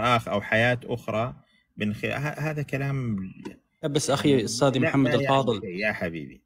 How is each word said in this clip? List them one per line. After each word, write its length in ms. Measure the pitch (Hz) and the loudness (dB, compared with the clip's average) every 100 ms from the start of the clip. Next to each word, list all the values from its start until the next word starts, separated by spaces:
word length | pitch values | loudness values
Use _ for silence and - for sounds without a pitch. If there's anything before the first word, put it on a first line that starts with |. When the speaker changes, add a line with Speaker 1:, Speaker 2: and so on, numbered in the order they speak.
| 117 120 | 4 2
Speaker 1:
آخر 160 | 113 | 2
أو 100 | 101 | -2
حياة 380 | - 110 120 123 - | 2 2 4 2 -2
أخرى 480 | 120 - 107 123 - _ _ _ - | -6 -2 -2 -4 -6 _ _ _ -6
من 160 | 107 | -4
خ-، 120 | 104 110 | -2 -4
ه-، 340 | 110 147 - | -4 -4 -4
هذا 220 | 151 151 | -4 -4
كلام 560 | 139 151 139 139 120 98 95 - - - _ _ | -4 -4 -2 -2 -2 -4 -6 -10 -16 -18 _ _
Speaker 2:
بس 260 | 156 139 - | -2 0 2
أخي 200 | 139 151 | 2 4
Speaker 1:
يعني 140 | 135 110 | 4 2
Speaker 2:
أستاذي 340 | 120 139 135 | 2 2 4
Speaker 1:
لا، 100 | 156 | 2
Speaker 2:
محمد 180 | 143 147 | 4 4
Speaker 1:
لا 60 | |
يعني 120 | 143 139 | 2 2
Speaker 2:
الفاضل. 360 | 135 127 104 | 2 2 0
Speaker 1:
شيء 140 | 95 87 | -4 -4
يا 160 | 107 | -2
حبيبي. 500 | 104 90 82 67 - | -2 -4 -6 -10 -16